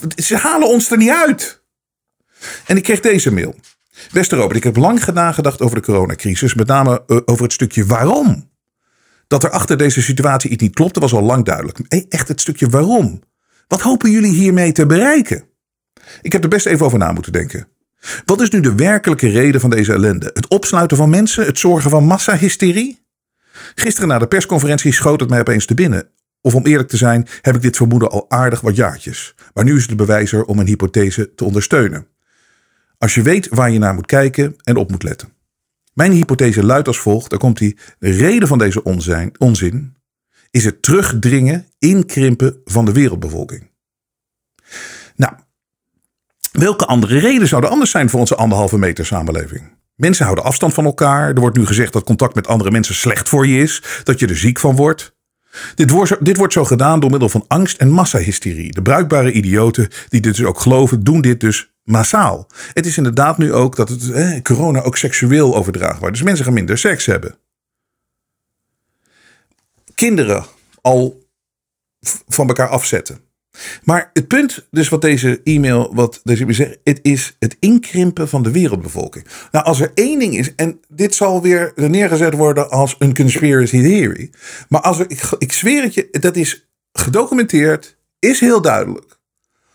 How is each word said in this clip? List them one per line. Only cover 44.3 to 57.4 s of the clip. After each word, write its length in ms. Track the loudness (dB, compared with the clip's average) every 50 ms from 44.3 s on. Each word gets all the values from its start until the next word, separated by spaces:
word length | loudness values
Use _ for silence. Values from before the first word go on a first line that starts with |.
| _ _ _ _ _ _ _ _ -20 -18 -18 -18 -20 -20 -20 -12 _
Nou, 180 | -4 -4 -4 -4 -10 _ _ _ _ _ _ _ _ _ _ _ _ _ _ _ _ _ _ _ _ -12 -6
welke 340 | -2 0 0 0 0 -2 -2
andere 340 | 0 2 2 2 2 2 2
reden 280 | 2 2 2 2 2 2
zou 160 | 2 2 0
er 60 | 0
anders 220 | 0 0 0 0
zijn 180 | 0 0 0 0
voor 100 | 2 0
onze 160 | 0 0 0
anderhalve 420 | 0 0 0 2 0 0 0 0 0
meter 280 | 0 -2 -2 -4 -6
samenleving? 720 | -6 -4 -4 -4 -4 -4 -6 -8 -10 -12 -16 -18 -18 _ _ _ _ _
Mensen 300 | -2 0 0 2 2 0
houden 200 | 0 0 -2 -2
afstand 280 | -4 -2 0 -2 -2 0
van 120 | 0 0
elkaar. 420 | -2 0 0 2 2 2 2 0 0
Er 120 | 0 2
wordt 180 | 0 2 2 2
nu 80 | 0
gezegd 280 | 2 0 0 0 0 -2
dat 100 | -4 -2
contact 320 | 0 0 0 0 -2 -2
met 120 | -4 -2 0
andere 240 | -2 0 0 0
mensen 240 | 0 0 -2 -2 -4
slecht 340 | -4 -2 -2 -2 -2 -2 -2
voor 180 | 0 2 2 2
je 140 | 2 2
is, 220 | 2 0 -2 -6 -10 -12 -14 -6 -2
dat 160 | -2 0 0
je 80 | 0 -2
er 100 | -2 0
ziek 220 | 0 0 0 2
van 160 | 0 2 2
wordt. 400 | 2 2 0 0 -2 -8 -16 _ _ _ _ _ _ _ _ -20 -18 -18 -10 -2
Dit 140 | 0 2 4
wordt 200 | 4 4 2 2
zo, 80 | 0 0
dit 180 | 2 0 2 2
wordt 160 | 0 0 2
zo 120 | 0 0
gedaan 340 | 2 2 2 2 2 2 2
door 100 | 2 2
middel 200 | 2 2 0 0
van 160 | 0 -2